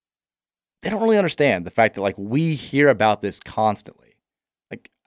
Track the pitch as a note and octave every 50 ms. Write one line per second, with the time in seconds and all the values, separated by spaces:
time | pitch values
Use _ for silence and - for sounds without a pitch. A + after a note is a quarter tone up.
0 | _ _ _ _ _ _ _ _ _ _ _ _ _ _ _ _ - F#3+ G#3+ A3
1 | A3+ A3+ A3 G3+ F#3+ D#3+ - - D3 C3+ G2+ F2+ E2+ F2 - A#2 A2 G#2+ - G2+
2 | G2 G2 F#2 - G2 G#2 A#2+ D3 E3 E3 D#3 A#2 - - C3 C#3 D3 C#3+ B2 G2
3 | A2 G#2+ G#2 - - G2 - - - - - A2 A2 G#2+ G2+ - - - - _
4 | _ _ _ _ _ _ _ _ _ _ _ _ _ - C3 - - - _ _
5 | _